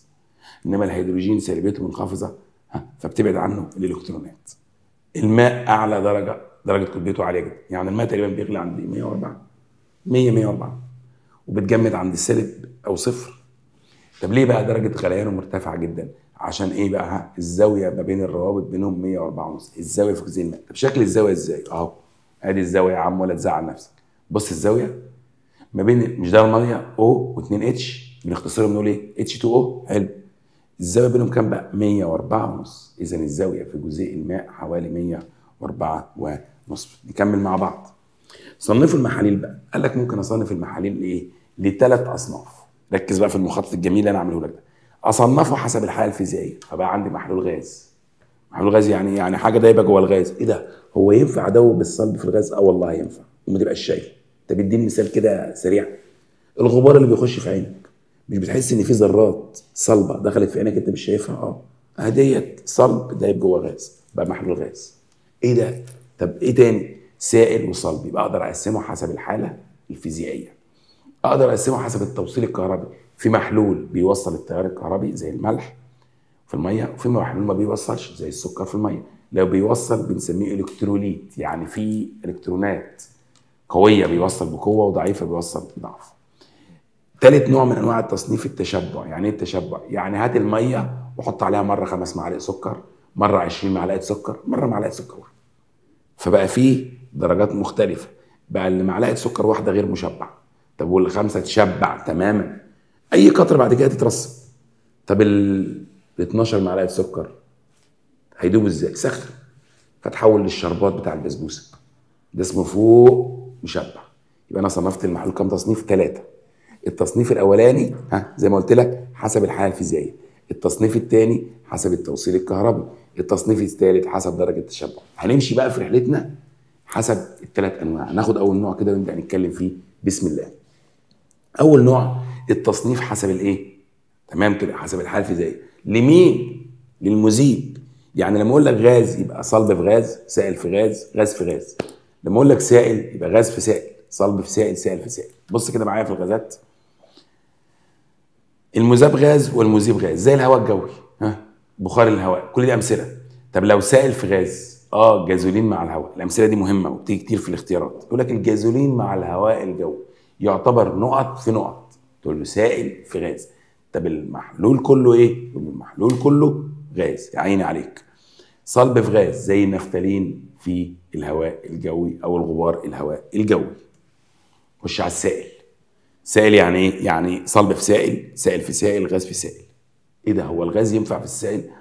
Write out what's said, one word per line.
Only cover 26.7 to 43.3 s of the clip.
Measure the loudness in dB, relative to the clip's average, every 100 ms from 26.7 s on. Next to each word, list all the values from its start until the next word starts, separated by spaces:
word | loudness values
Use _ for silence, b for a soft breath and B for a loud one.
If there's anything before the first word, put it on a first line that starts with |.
| -4 -8 2
O |
واتنين | 4 4 0 -10 -6 -4
اتش، | -2 -4 -8 -12 -20 -14 -8
بنختصرهم | -8 -6 -2 0
نقول | 0 -2
إيه؟ | -4 -6 -8
اتش | -8 -4
تو | 0 2
او. | 0 -4 -4
حلو. | -4 -4 -8 -20 _ _ _ _ -12
الزاوية | -2 2 2
بينهم | 2 0
كام | 0 -2
بقى؟ | -4 -6
مية | -2 0 0 -2
وأربعة | -4 -2 -4 -4
ونص. | -8 -14 -18 -20 -14
إذا | -8 -6
الزاوية | -6 -4 -4 -6
في | -10 -12
جزيء | -10 -8 -8
الماء | -8 -8 -8 -10
حوالي | -14 -8 -8 -6
مية | -6 -6 -8 -12 b b b
وأربعة | -14 -8 -6 -6 -10 -12
ونص. | -10 -10 -16 _ -16 -16 -16 _ -14
نكمل | -2 0 0
مع | 0 -2
بعض. | -4 -6 -16 _ _ _ B B B B
صنفوا | 0 4 4 4
المحاليل | 0 0 0 0
بقى. | -4 -14 -10
قال | -4
لك | -2 -2
ممكن | -4 -4
أصنف | -4 -4 -4
المحاليل | -6 -8 -8 -6 -6
لإيه؟ | -6 -8 -10 b b -4
لتلات | -4 2 4 4 0
أصناف. | -8 -10 -12 -16 -20 _ _ _
ركز | -6 -2 0
بقى |
في | 0